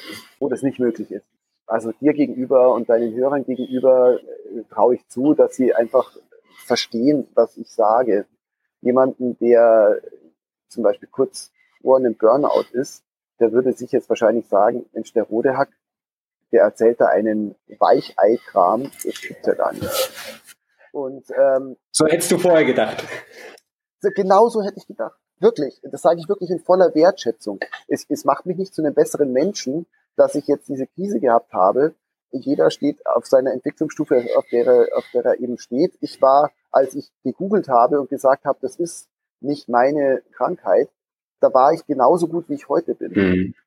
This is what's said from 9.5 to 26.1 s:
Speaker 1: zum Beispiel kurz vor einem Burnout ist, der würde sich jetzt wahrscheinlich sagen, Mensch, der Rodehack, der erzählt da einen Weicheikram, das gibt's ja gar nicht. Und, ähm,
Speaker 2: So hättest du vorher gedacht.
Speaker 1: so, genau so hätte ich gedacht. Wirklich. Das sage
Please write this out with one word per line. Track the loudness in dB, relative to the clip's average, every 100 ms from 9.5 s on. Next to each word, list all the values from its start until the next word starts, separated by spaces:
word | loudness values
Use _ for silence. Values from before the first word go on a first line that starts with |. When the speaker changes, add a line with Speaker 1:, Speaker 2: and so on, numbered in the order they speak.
| 4 6 6 4 2 -6 -20 _ _ _ _ _
Speaker 1:
zum | -4
Beispiel | -2 -2 -4
kurz | -4 -4 -6 -20 _ _ _
vor | 0 2
einem | 2 0
Burnout | 2 2 2 -2 -2
ist, | -6 -8 -12 _ _ _ -2
der | 0
würde | 2 0
sich | -2 -4
jetzt | -4 -2
wahrscheinlich | 0 0 0 0
sagen, | 0 0 -2 -8
Mensch, | -12 -6
der | -4
Rodehack, | -2 0 0 0 -4 _ _ _ _ _ _ _ _
der | 2
erzählt | 2 2 0 2
da | 2
einen | 2 0 -2 -6 -10 _ -2
Weicheikram, | 2 2 -2 0 0 0 -2 0 2 0 -6 -12
das | -12 -12
gibt's | -14 -8 -6
ja |
gar | -4 -4
nicht. | -6 -8 -6 -6 -10 -18 -20 -20 _ _ _ _
Und, | -10 -10 -12 -6 0
ähm, | 2 2 -2 -14 _
Speaker 2:
So | 0 2
hättest | 0 0
du | 0
vorher | 4 4
gedacht. | 4 0 -2 -4 -12 -16 -18 -20 -20 -20 _ _ _ _
Speaker 1:
so, | -4
genau | -2 2 4 4
so | 0
hätte | -6 -8
ich | -14
gedacht. | -12 -12 -14 _ _
Wirklich. | 0 0 -6 -8
Das | -16 -2
sage | 0